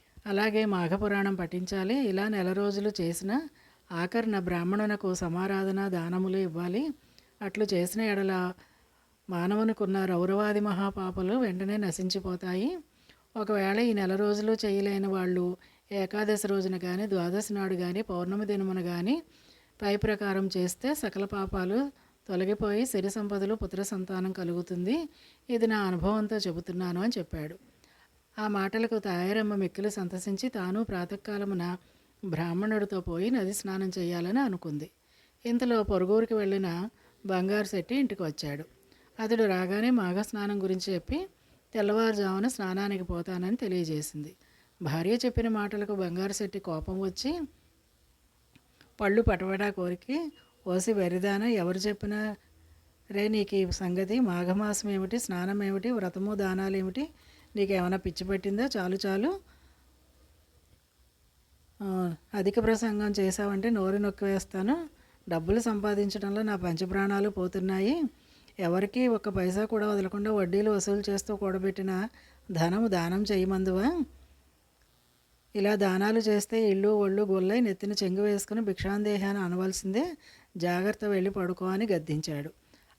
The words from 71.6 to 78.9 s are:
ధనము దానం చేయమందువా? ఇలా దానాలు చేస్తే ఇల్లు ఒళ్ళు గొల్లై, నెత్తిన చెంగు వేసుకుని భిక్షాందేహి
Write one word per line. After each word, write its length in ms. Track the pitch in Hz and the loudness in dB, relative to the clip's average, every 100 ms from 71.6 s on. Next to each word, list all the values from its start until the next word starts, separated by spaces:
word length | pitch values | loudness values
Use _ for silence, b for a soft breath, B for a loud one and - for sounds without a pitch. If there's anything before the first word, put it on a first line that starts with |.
| 190 190 190 185 220 B B B - | 0 -2 -2 -2 -4 B B B -6
ధనము 360 | 165 170 202 226 | 0 2 2 2
దానం 360 | 185 170 190 | 2 2 0
చేయమందువా? 800 | 214 196 185 190 190 185 247 349 254 - - _ _ _ _ _ _ _ _ _ _ _ _ 208 | 2 2 2 2 2 2 2 2 -2 -8 -20 _ _ _ _ _ _ _ _ _ _ _ _ 0
ఇలా 180 | 208 | 2
దానాలు 440 | 208 196 185 202 226 | 4 4 4 4 4
చేస్తే 520 | 220 208 - 226 214 | 4 2 2 2 4
ఇల్లు 180 | 196 208 | 4 4
ఒళ్ళు 340 | 208 196 196 | 4 4 2
గొల్లై, 380 | 202 190 185 233 | 2 2 4 4
నెత్తిన 320 | 226 185 208 | 2 2 -2
చెంగు 280 | 202 190 190 | 0 0 2
వేసుకుని 400 | 208 202 - 220 | 2 2 0 -2
భిక్షాందేహి 640 | 208 185 190 | -2 -2 -2